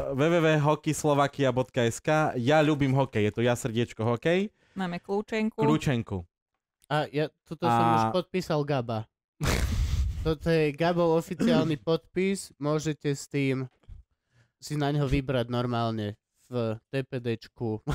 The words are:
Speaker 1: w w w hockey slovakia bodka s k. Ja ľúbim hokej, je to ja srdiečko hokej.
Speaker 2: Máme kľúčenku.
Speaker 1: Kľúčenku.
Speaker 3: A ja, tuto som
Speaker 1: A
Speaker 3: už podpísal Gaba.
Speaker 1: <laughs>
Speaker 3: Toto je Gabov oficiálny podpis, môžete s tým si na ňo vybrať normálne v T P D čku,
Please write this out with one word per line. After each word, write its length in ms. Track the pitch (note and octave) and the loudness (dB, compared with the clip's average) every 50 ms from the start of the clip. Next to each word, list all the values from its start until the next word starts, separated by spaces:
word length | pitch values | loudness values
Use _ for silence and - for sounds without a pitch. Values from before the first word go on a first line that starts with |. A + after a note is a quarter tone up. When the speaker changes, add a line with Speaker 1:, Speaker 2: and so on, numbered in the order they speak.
| C3+ C3+ | -2 -2
Speaker 1:
w 100 | C#3 B2+ D3 | 0 0 2
w 120 | E3 E3+ | 2 4
w 120 | F3 D#3+ D#3+ D#3 D3+ | 4 4 4 4 4
hockey 340 | C#3+ D3+ D3+ D3 - D#3 C#3+ | 4 2 0 0 0 -4 -2
slovakia 560 | - - D3+ C#3+ C#3 C#3 C3+ - - C3+ C3 | 0 2 2 4 4 2 0 0 0 0 2
bodka 320 | A#2+ B2+ B2+ - - C3 A#2 | 2 0 -2 -2 0 0 0
s 140 | A#2 - - | 0 0 -2
k. 100 | - D#3+ D#3 D#3 D#3 - - | -2 0 2 2 2 0 -2
Ja 220 | B2+ A#2 C3 D3+ D#3+ | -2 2 4 4 4
ľúbim 300 | D3+ D3+ D#3 C3+ C#3+ C3+ | 6 4 4 2 2 2
hokej, 300 | B2+ C#3 C3 - - A2+ G#2 | 2 2 0 0 0 0 0
je 80 | G#2 | 0
to 100 | - A#2 | 0 0
ja 120 | A#2 B2 A#2+ | 2 2 2
srdiečko 480 | - - B2 A2 A#2+ A#2 - - - A2 | 0 -2 -4 -2 -2 -2 -2 -4 -4 -2
hokej. 460 | A#2 A#2+ A2 - E3 F3 F#3+ G3+ G#3+ _ _ _ _ | -2 -2 0 0 0 2 2 0 -2 _ _ _ _
Speaker 2:
Máme 260 | - G3 F#3+ F3 F3 F3 | -8 -6 -6 -6 -6 -8
kľúčenku. 560 | _ - G3 G#3 A3 - A3+ A3 A3 A3 - | _ -6 -4 -4 -4 -4 -4 -2 -2 -2 -2
Speaker 1:
Kľúčenku. 720 | - - - D#3 D#3 - D#3 B2+ A2+ G#2+ - G2+ F2+ E2+ - _ _ _ _ _ _ _ _ _ _ _ - | 0 2 2 2 2 2 0 0 0 -2 -4 -6 -8 -8 -10 _ _ _ _ _ _ _ _ _ _ _ -4
Speaker 3:
A 180 | C#3 D3+ C#3+ - | -2 -2 -2 -2
ja, 220 | - D3 D#3 C#3 _ _ _ | -2 -4 -4 -4 _ _ _
tuto 200 | - E3 - - | -16 -10 -4 0
som 180 | A#2+ A#2 A#2 A#2 | 0 2 2 4
Speaker 1:
A 100 | A#2 A2+ A2+ | 4 4 2
Speaker 3:
už 40 | A2 A2 A2+ | 2 2 0
podpísal 460 | F3+ - _ - F#3 - - D#3+ D3+ C#3+ | -2 -4 _ -4 -6 -4 -2 -2 -2 0
Gaba. 420 | C#3+ D3 C3 A#2 A#2 A2+ A2 A2 - _ _ _ _ _ - | 0 -2 -2 -2 -2 -4 -6 -6 -8 _ _ _ _ _ -4
Speaker 1:
<laughs> 40 | D3 D3+ - - - - - - - - - - - - - - | 0 0 2 2 0 0 0 0 0 0 0 0 -2 -2 -2 -4
Speaker 3:
Toto 260 | - D#3 D#3+ D3 - E3 | -2 -2 -2 -2 0 0
je 220 | E3 D#3+ D#3 D3+ | 2 2 2 0
Gabov 460 | C#3 C#3+ E3 F3 F3 E3+ F3 E3 D#3+ E3+ | 0 0 0 0 2 2 2 2 2 0
oficiálny 600 | E3 - F#3 C#3 F#3+ A#3 A#3+ - - D#3+ D3+ - | 0 -2 -4 0 2 2 4 2 2 0 -2 -4
podpis, 760 | - E3 E3 D#3+ _ _ - F3+ F#3+ F#3+ G3 F#3+ - - - | -2 -2 -2 -2 _ _ -4 -2 0 0 -2 -4 -6 -12 -12
môžete 540 | - C#3+ D3 D3+ D#3 C#3+ D#3 D3 - - D3 | -6 -4 -2 -2 -2 -2 -4 -6 -4 -2 -4
s 160 | C#3 - - | -4 -4 -6
tým 400 | - - C#3+ C#3 C3+ C3 C3 C3 B2+ _ _ _ - - - - _ _ _ _ _ _ _ _ _ _ | -6 -4 -2 0 0 0 -2 -4 -8 _ _ _ -20 -20 -20 -20 _ _ _ _ _ _ _ _ _ _
si 180 | _ - - D3+ | _ -12 -8 -4
na 140 | D3+ D3 C#3+ | -2 0 0
ňo 140 | C#3+ D3 C#3+ | 0 0 0
vybrať 440 | B2+ C#3 C#3+ C3 C3 C3 B2 A#2 A#2+ | 2 0 0 0 0 -2 -2 -2 -2
normálne 640 | B2 B2 B2 B2 A#2+ A#2 A#2 A2+ A2+ A2 G#2 G#2 G2+ - _ _ _ _ _ | -2 -2 -2 0 0 0 0 -2 -2 -2 -4 -6 -8 -10 _ _ _ _ _
v 120 | - B2 A#2+ A2+ A2+ G#2+ A2 _ | -8 -6 -4 -2 -4 -4 -6 _
T 160 | _ - C3+ | _ -6 -6
P 160 | C3 - C#3 B2 | -6 -6 -8 -8
D 100 | A#2+ A#2+ A2+ - | -4 -4 -6 -6
čku, 420 | - - _ - B2 A2 G#2+ G#2+ - D3+ | -8 -14 _ -8 -6 -4 -4 -4 -4 -4